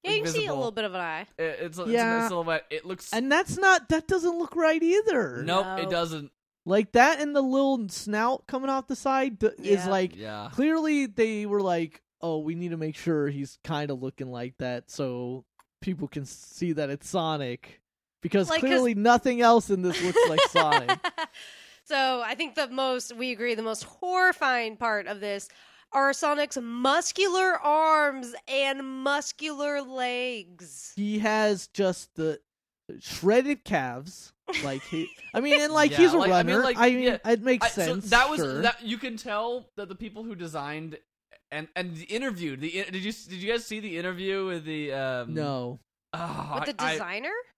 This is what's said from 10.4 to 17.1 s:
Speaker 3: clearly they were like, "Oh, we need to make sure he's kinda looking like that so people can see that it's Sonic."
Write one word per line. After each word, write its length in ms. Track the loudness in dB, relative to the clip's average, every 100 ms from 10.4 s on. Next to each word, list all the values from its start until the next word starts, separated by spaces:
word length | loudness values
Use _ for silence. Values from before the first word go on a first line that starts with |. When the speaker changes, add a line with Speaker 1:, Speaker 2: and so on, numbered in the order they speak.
| -8
Speaker 3:
clearly 540 | 0 2 2 2 0 0
they 380 | 0 0 0 -2
were 160 | 0
like, 400 | 2 0 -2 -8 _ _
"Oh, 180 | -4 -4
we 160 | -4 -6
need 160 | -6
to 60 | -6
make 200 | -6 -4
sure 320 | 0 0 0
he's 280 | -4 -10 -12
kinda 300 | -8 -4 -4
looking 360 | -4 -6 -8 -12
like 220 | -8 -10 -6
that 320 | -6 -6 -10
so 540 | -6 -6 -4 -6 -8 -12 _ _ _
people 280 | -6 -6 -6
can 160 | -8 -10
see 480 | -14 -20 -6 -4
that 160 | -2 -4
it's 180 | -6
Sonic." 720 | -4